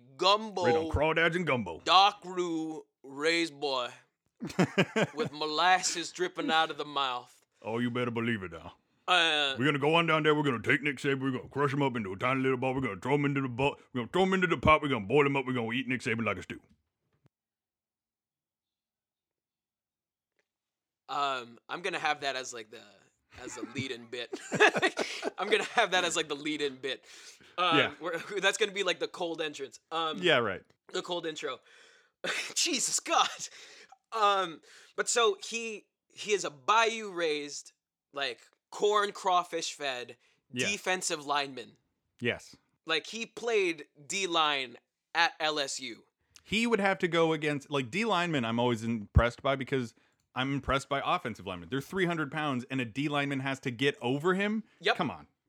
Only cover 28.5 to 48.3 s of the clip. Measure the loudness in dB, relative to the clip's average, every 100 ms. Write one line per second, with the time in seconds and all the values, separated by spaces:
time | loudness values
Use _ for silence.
28.5 | 4 0 0 0 0 -2 -4 -6 -4 -6
29.5 | -6 -12 -12 -6 -4 -2 2 6 6 4
30.5 | -2 -8 _ _ -8 -6 -6 -6 -6 -8
31.5 | -8 _ -20 -20 _ _ _ -6 -6 -4
32.5 | -2 0 0 -2 -2 0 2 2 -2 -14
33.5 | -16 -20 -20 -20 -20 -8 2 4 4 0
34.5 | -6 -18 -20 -12 -6 0 4 4 2 -4
35.5 | -6 -6 -10 -16 _ _ -10 -2 -2 -2
36.5 | -4 2 4 4 0 -6 -2 -2 -2 -6
37.5 | -12 -16 _ _ _ _ -6 -6 -6 -16
38.5 | _ _ 0 2 4 2 0 2 2 2
39.5 | -4 -6 -6 -6 -6 -10 -16 _ _ _
40.5 | -4 -2 -2 -2 -2 -2 -4 -2 -2 -2
41.5 | -8 -16 _ _ _ _ -4 -2 -2 -8
42.5 | -20 _ _ -4 -4 -4 -10 -10 -6 0
43.5 | 2 0 -2 -10 -18 -8 -4 0 2 2
44.5 | 0 -4 -12 _ _ _ 0 0 0 -2
45.5 | -2 -4 -6 -10 -12 _ _ _ -18 -4
46.5 | 0 2 2 2 0 0 2 2 2 -2
47.5 | -2 -2 -4 -2 -2 0 0 2